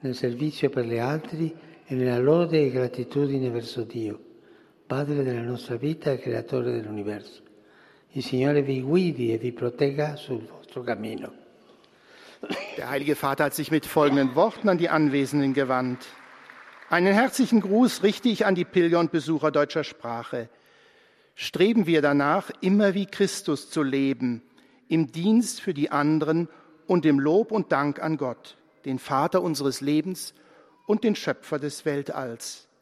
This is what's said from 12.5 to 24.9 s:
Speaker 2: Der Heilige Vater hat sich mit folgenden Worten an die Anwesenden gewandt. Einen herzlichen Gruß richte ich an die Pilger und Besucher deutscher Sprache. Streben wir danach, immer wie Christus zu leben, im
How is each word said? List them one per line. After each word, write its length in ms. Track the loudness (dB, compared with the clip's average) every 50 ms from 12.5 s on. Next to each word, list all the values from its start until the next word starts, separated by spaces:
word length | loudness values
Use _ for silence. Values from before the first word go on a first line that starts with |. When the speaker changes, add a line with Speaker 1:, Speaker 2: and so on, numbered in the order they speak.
| -8 -8 -8 -10 -10
Speaker 2:
Der 140 | -10 -8 -4
Heilige 240 | -4 -4 0 0 -2
Vater 300 | 0 0 -4 0 0 0
hat 100 | -2 0
sich 160 | -4 -4 -2
mit 160 | -2 -2 -2
folgenden 480 | 0 2 4 4 4 4 4 2 2 2
Worten 340 | 2 2 2 0 0 0 2
an 80 | 2
die 120 | 2 2 0
Anwesenden 680 | 2 2 2 2 2 0 0 0 0 0 0 2 0
gewandt. 500 | 0 0 0 0 0 0 -2 -6 -8 -10 -18 -20 -20 -20 -20 -20 -20 -20 -20 -20 -20 -20 -20 -20 -20 -6 -2
Einen 260 | 0 2 4 4 6
herzlichen 460 | 4 4 2 2 0 2 4 4 2
Gruß 420 | 2 4 4 4 4 4 2 2 0
richte 260 | 0 0 2 0 -2
ich 160 | 0 2 2
an 100 | 2 2
die 100 | 0 0
Pilger 340 | 0 2 2 4 4 4 2
und 100 | 2 2
Besucher 400 | 0 -2 -2 0 -2 0 0 2
deutscher 340 | 2 2 2 2 0 -4 -4
Sprache. 640 | -4 -10 _ -10 -8 -8 -8 -8 -8 -8 -8 -8 -10 _ _ _ _ _ _ _ _ _ _ _ _ _ _ _ _ _ -12
Streben 460 | -12 -8 2 2 4 4 6 4 4
wir 160 | 4 4 4
danach, 500 | 4 4 4 4 4 4 2 2 0 -4 -12 -2 0
immer 320 | 4 4 6 4 4 2
wie 100 | 2 -4
Christus 640 | -4 0 0 0 0 0 -4 -4 -4 -4 -4 -4 -6
zu 140 | -2 -2 -2
leben, 580 | 0 0 0 2 0 0 0 -2 -2 -2 -2 -8 _ _ _ _ _ _ _ _
im 240 | _